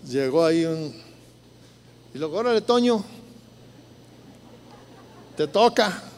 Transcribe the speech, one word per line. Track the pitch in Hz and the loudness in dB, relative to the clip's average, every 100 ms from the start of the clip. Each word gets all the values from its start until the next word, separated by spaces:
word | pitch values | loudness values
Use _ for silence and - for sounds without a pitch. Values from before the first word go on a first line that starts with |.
| - | -6
llegó | 127 135 143 165 | -4 -2 0 2
ahí | 165 165 | 2 -2
un... | 160 156 120 - - - - - - - - - - - | -4 -8 -14 -20 -20 -20 -20 -20 -20 -20 -20 -20 -20 -20
y | 127 | -10
luego, | 156 165 | -6 -4
"Órale, | 240 226 | 0 0
Toño, | 214 240 240 226 196 - - - - - - - - - - - - - - - - - - - - - - - | 2 2 4 2 -2 -16 -20 -20 -20 -20 -20 -20 -20 -20 -20 -20 -20 -20 -20 -20 -20 -20 -20 -20 -20 -20 -20 -8
te | 151 | -4
toca". | 196 233 233 214 - - | 4 4 4 0 -2 -14